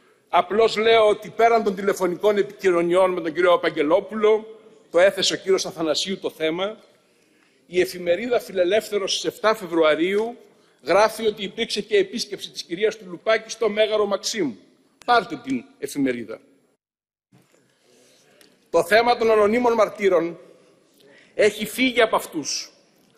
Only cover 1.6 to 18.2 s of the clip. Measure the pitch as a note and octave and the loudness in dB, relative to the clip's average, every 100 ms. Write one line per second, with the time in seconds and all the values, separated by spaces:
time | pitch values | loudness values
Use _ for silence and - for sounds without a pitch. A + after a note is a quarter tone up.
1.6 | G#3+ F#3+ G3 F#3 F3+ E3 G#3 G#3 - - | 0 -2 -2 -2 -2 0 0 0 -2 -2
2.6 | F#3+ E3+ E3+ F3 F#3 F3+ E3 D#3 F3+ E3+ | 0 0 2 2 2 0 -4 0 2 2
3.6 | E3+ D#3+ D3 F#3 F#3+ A3 G#3+ G#3+ A3 - | 2 -2 2 0 0 0 2 2 -2 -18
4.6 | - _ _ E3 G3 F#3+ D#3+ D#3 F#3+ F#3 | -20 _ _ 4 4 4 -2 -2 0 0
5.6 | E3+ D3 D#3+ C#3+ F#3+ F#3 D3+ - D#3 E3+ | -2 -4 -2 -2 -4 -6 -8 -4 -4 -2
6.6 | G3 A3 _ _ _ _ _ _ _ _ | -6 -8 _ _ _ _ _ _ _ _
7.6 | _ F3+ F3 F3+ F3 F3 B3 A#3 - F#3 | _ -2 -2 -2 -2 -2 0 -2 0 -2
8.6 | F3 G#3+ - G3+ F#3+ - D#3+ - G#3 A3 | 0 0 0 -4 -4 -4 -6 -2 0 0
9.6 | F3+ E3 D#3 D3+ F3+ G3+ A3+ B3 - _ | -2 2 2 2 0 0 -4 -8 -20 _
10.6 | _ _ C3 F3+ G#3+ - A3+ G#3 F#3+ - | _ _ 0 2 2 0 -4 -4 -6 -8
11.6 | - G#3+ G3+ G3+ F#3+ A#3+ - - - - | -6 -6 0 0 0 -4 -8 -10 -14 -16
12.6 | - E3+ G#3+ - F#3 E3+ - A3 A3 - | -12 -4 -4 -4 -12 -8 -2 -2 -4 -6
13.6 | A3 G#3 G#3+ G#3+ G3+ G3 - A3 D3+ G2+ | -2 0 0 0 0 -2 -4 -4 -4 -6
14.6 | _ _ _ _ - A#3+ F3+ D3 C3 B2+ | _ _ _ _ 0 0 0 -6 -6 -6
15.6 | - _ C3+ C#3+ C3 A#2+ G#2+ G#2+ _ _ | -8 _ -8 -2 -2 -2 -8 -14 _ _
16.6 | _ _ _ _ _ _ _ _ _ _ | _ _ _ _ _ _ _ _ _ _
17.6 | _ _ _ _ _ _ | _ _ _ _ _ _